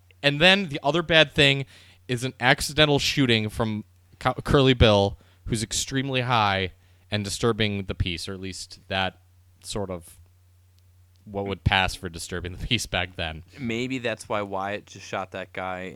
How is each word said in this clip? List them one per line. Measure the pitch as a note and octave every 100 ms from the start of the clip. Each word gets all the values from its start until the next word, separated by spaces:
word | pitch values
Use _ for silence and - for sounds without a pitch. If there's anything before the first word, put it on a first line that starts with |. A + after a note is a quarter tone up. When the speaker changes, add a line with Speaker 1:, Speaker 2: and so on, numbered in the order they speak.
| _ _
Speaker 1:
and | C#3+ D3
then | F3 G3 F#3+
the | C#3
other | C#3+ D#3
bad | D#3+ D#3+ D3+
thing | - C#3+ C#3 C3+ - - _ -
is | B2
an | B2+ -
accidental | A#2+ D3 - D3 D3+ C#3+
shooting | - - C3 A2+ G#2+
from | - A2+ G#2+ - _ _ -
Cu-, | C3 B2+
Curly | - D3 C3
Bill, | B2+ A#2+ G#2 G2+ - _ _ -
who's | A2+
extremely | A2 - - C3+ C3+ C3
high | B2 A#2+ G#2 F#2+ F#2+ - _ _ _
and | G#2+
disturbing | G2 - A#2+ A2 G#2+ G2+
the | F#2+
peace, | G2 F#2+ E2 -
or |
at | F#2+
least | F#2+ F2+ - - -
that | F#2+ F#2+ - _ _ _ _
sort | - A2 G2
of | F2+ E2 - - _ _ _ _ _ _ _ _ _
what | - G2 G2+
would | F#2+
pass | - G2 F#2
for | - F#2
disturbing | E2 - F2+ F2
the | F2+ -
peace | A2+
back | - F#2+ F2+ F#2
then. | E2+ D#2+ - -
Speaker 2:
Maybe | B2 A2+ B2+ C3
that's | A#2+ A2 -
why | G#2+
Wyatt | G2+ G2 G2 G2+
just | - G2+ -
shot | G#2 F#2
that | G2 F2+
guy | - F#2 F#2 F#2